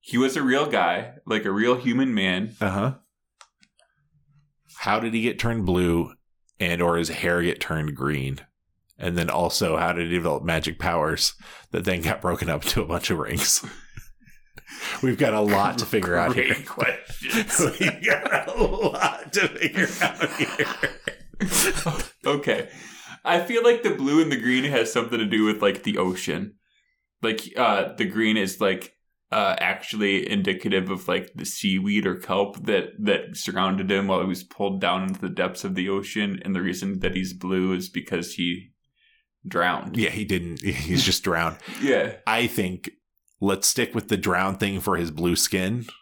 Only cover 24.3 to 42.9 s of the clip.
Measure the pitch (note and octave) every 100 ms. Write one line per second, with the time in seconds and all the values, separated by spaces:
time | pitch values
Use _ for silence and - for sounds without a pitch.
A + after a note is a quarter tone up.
24.3 | C3+ A#2 B2+ C#3 C3+ A2+ B2 A2 A#2 G#2
25.3 | G#2+ G#2+ G#2 G2+ G2 - G#2+ F#2 F#2 -
26.3 | D#2+ G#3 - _ _ _ _ _ _ A2+
27.3 | A2 - - A#2+ G2+ F2+ - G#2 G#2+ A2
28.3 | G#2+ F#2+ - G#2 F#2 - _ _ _ _
29.3 | G#2+ G2 - F2+ G2 - G#2+ G#2 G2 -
30.3 | G#2 F#2+ F#2 G#2+ F#2+ F#2 F#2 - F#2 F#2
31.3 | - - - G2+ F#2+ F#2+ G#2 G2 F2+ -
32.3 | G2 G2+ - - G2 F2 - G#2 F#2 -
33.3 | - - F#2 F#2+ F#2+ F#2+ G2 G2 F#2 F#2
34.3 | F2+ - - G2+ G2 F#2 F#2 F#2+ F#2+ F#2+
35.3 | F#2 F#2 - G2+ F#2 F#2 G2 G2 G#2+ G#2
36.3 | F#2+ - F#2+ F#2 F2+ F#2+ F#2+ F#2+ F#2 F#2
37.3 | F#2 F2+ F#2 F#2 F2+ F#2 F2+ - F2 E2+
38.3 | - F2 F2+ - _ _ _ _ _ _
39.3 | _ - - F2 F2 - D#2+ F#2 F2 G#2
40.3 | F#2 E2+ E2 G2 F2+ D2+ F2+ - - -
41.3 | E2 E2 D#2 - - C#3 A#2 - - -
42.3 | A2+ A#2+ - F#2 F2+ -